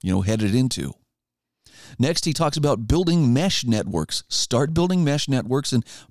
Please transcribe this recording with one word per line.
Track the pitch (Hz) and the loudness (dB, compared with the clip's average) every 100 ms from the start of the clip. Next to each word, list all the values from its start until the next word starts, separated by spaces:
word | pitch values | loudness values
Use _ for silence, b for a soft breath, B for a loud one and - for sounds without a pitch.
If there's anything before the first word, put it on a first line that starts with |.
you | 92 | -2
know, | 92 | 0
headed | 95 110 104 | 0 0 2
into. | 117 131 - 69 - _ _ _ _ _ _ B B B B | 2 0 -2 -8 -10 _ _ _ _ _ _ B B B B
Next, | 131 165 - | -2 0 -2
he | |
talks | 156 160 156 | 0 -2 0
about | 143 117 110 | 0 0 0
building | 151 175 170 135 | 0 2 4 4
mesh | 127 190 - | 4 2 0
networks. | 123 107 95 85 78 - - | 0 0 0 -4 -4 -6 -6
Start | - - 120 143 | -4 0 0 0
building | 160 180 180 | 0 0 2
mesh | 156 143 - | 2 0 0
networks | 131 107 135 139 | -2 0 -2 0
and | 123 - B B | -2 -2 B B